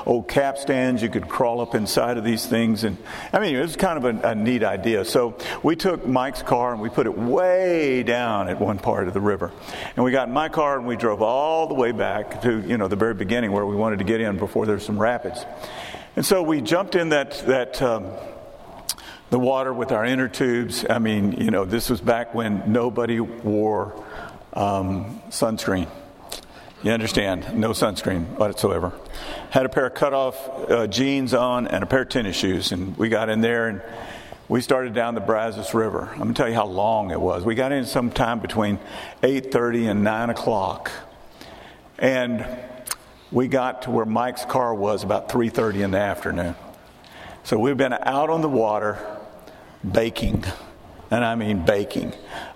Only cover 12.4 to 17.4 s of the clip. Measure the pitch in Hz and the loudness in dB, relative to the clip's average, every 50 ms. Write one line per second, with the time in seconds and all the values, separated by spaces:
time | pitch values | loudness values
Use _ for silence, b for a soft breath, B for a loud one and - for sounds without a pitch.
12.4 | 107 123 113 110 98 87 117 113 101 95 104 98 110 113 113 92 107 92 117 120 | 0 2 2 2 0 0 0 0 0 0 2 2 2 2 0 0 -2 0 0 0
13.4 | 117 104 98 101 101 101 101 101 110 110 107 95 98 92 113 110 113 107 101 92 | 0 0 0 0 0 0 0 0 0 0 0 0 0 2 2 2 2 0 0 -2
14.4 | 104 98 - 113 107 107 104 98 - - 104 104 107 117 120 113 - 92 85 - | -2 0 0 0 2 2 0 0 -2 -2 0 2 2 2 2 0 -2 -6 -8 -8
15.4 | - - B B B B B B B B B B B B B - 139 - 202 185 | -10 -12 B B B B B B B B B B B B B -2 0 2 2 2
16.4 | 170 156 160 151 123 - 165 180 202 - - 175 170 160 151 143 139 - - - | 4 2 2 0 2 2 2 0 2 2 0 0 2 4 2 2 2 0 -4 -4